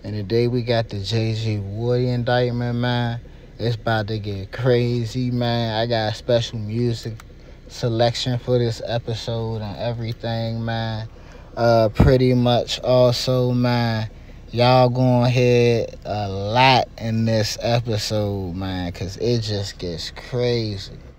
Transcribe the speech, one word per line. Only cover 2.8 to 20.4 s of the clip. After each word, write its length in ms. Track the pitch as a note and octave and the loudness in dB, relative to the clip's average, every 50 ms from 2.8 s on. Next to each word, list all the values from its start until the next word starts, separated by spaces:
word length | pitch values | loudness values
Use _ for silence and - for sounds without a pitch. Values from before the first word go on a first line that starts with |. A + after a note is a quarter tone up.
| A#2+ B2 B2 A#2+ A#2+ A#2+ A#2 A#2 - - - - - - - - | 0 0 0 0 -2 -2 -4 -6 -10 -14 -20 -20 -20 -20 -12 -6
It's 160 | G#2 A#2 A#2 | -4 -4 -4
about 320 | A2 - - A2+ A2 A2 | -2 -2 -2 0 0 0
to 140 | G2+ A2 G#2+ | -2 -4 -6
get 320 | G2 G#2 G2+ F#2+ F#2+ G2 - | -6 -6 -8 -8 -8 -10 -8
crazy, 800 | - A#2 C3 B2 A#2+ B2 A#2+ A#2+ A#2+ A#2 A2+ - B2+ B2+ B2 A#2+ | -2 2 4 4 4 2 2 0 -2 -4 -4 -4 -4 -2 -2 -2
man. 420 | B2 A#2+ A#2+ A#2+ A#2+ A#2+ A2+ A2 | 0 0 0 0 0 -2 -2 0
I 120 | G#2+ A#2 | -2 0
got 280 | A#2+ A#2 A2+ A2 G#2+ A2 | 0 0 0 0 -2 -4
special 460 | - - - A#2+ A#2 A2+ - - A#2 | -6 -2 0 0 0 0 -2 -6 -8
music 540 | G#2+ G#2 G#2+ A#2 A#2+ A#2+ A#2 A2+ - A#2 A2 A2 - - - - - - - - - | -8 -4 -4 -2 0 -2 -2 -4 -6 -10 -12 -12 -16 -18 -20 -20 -20 -20 -20 -20 -20
selection 720 | - - - - A#2+ A2+ A2+ A#2 A#2 A#2 - - C3 B2 B2 | -18 -10 -4 -4 -2 0 2 2 2 2 0 -4 -2 -4 -4
for 220 | - - B2 B2 | 0 0 0 2
this 200 | A#2+ A#2 A2 - - | 2 0 -2 -4 -6
episode 760 | - A2+ A#2 - - A2+ G#2+ - - A#2 A2+ A2+ A2+ A2+ A2 G#2+ | -6 -6 -6 -4 -4 -8 -6 -6 -6 -6 -4 -4 -6 -6 -6 -8
and 140 | G#2 G2 D2 | -8 -8 -6
everything, 840 | F#2+ A#2 A#2+ A2+ A#2 A2+ A#2 - - A#2 A2+ A2+ A2+ A2+ A#2 A2+ A2+ | -4 -4 -4 -4 -6 -6 -8 -6 -6 -6 -4 -4 -4 -4 -4 -4 -4
man. 440 | A#2 A#2 A2+ A2+ A2+ A2 G#2+ A2 A2+ - - - - - - - - - | -4 -4 -4 -4 -4 -6 -6 -8 -10 -14 -18 -20 -20 -18 -18 -18 -14 -6
Uh, 320 | - A#2 A#2 A#2 A2+ A2+ A2 | 0 4 6 6 6 6 4
pretty 460 | G#2+ - A#2+ C#3 C3+ B2+ B2+ B2+ B2+ | 4 4 6 6 6 6 6 4 4
much 440 | B2 A#2+ B2 A#2+ A#2 - - - - - | 4 4 4 4 2 2 -2 -6 -6 0
also, 640 | A#2 B2+ B2+ B2+ B2 A#2+ - - - B2+ B2+ B2 B2 | 2 4 6 6 6 4 2 0 0 0 2 2 2
man, 600 | B2 B2 B2 B2 A#2+ A#2+ A#2+ A#2 A2+ A2 A2 A2 - - - - - - - - - | 2 2 2 2 2 2 0 0 0 -2 -4 -6 -10 -16 -20 -20 -20 -20 -18 -10 0
y'all 360 | A2+ A#2+ B2 B2+ B2+ B2+ B2+ | 2 4 6 8 6 6 6
gonna 400 | A#2+ B2+ B2+ B2+ B2 B2 A#2+ B2+ | 4 2 4 4 4 4 4 4
hear 580 | B2 C3 B2 B2 B2 A#2+ A#2+ A#2+ A#2 A2+ F#2+ - - - - | 4 4 4 6 6 6 6 4 4 2 0 -4 -8 -14 -8
a 240 | - G2 G#2 G#2 G2 | -6 -6 -4 -4 -4
lot 580 | F#2+ G2 G2 G2+ A2 B2 C3 C3+ C3 A#2+ - - - - | -4 -4 -4 -2 2 4 6 6 6 4 2 0 -6 -8
in 260 | A#2 A#2 A2+ A2+ A2+ | -6 -2 0 0 2
this 340 | A2+ A2+ A2 G#2 G2+ - - | 2 2 2 0 -2 -4 -4
episode, 920 | - A2+ A#2 A#2+ A#2 A#2+ A2 G#2 - - A2 G#2+ G#2 G2+ G2+ G2+ F#2+ F2+ E2+ | -2 0 0 0 0 0 -4 -4 -2 -2 -2 -2 0 -2 -2 -4 -4 -6 -6
man, 380 | F#2 F#2+ F#2+ F#2 F2+ F2+ F2 F2 | -6 -6 -6 -4 -4 -6 -6 -6
'cause 240 | - F#2+ F#2 G2 | -8 -8 -10 -8
it 240 | - - A#2 A#2+ A#2 | -4 -2 0 0 0
just 380 | A2 G#2+ G#2+ G2+ G2+ G2 - - | -2 -2 -4 -4 -6 -8 -10 -10
gets 340 | - F2+ E2+ D#2+ - - - - - - | -8 -8 -8 -8 -10 -12 -12 -14 -14 -8
crazy. 640 | - B2 | -4 -2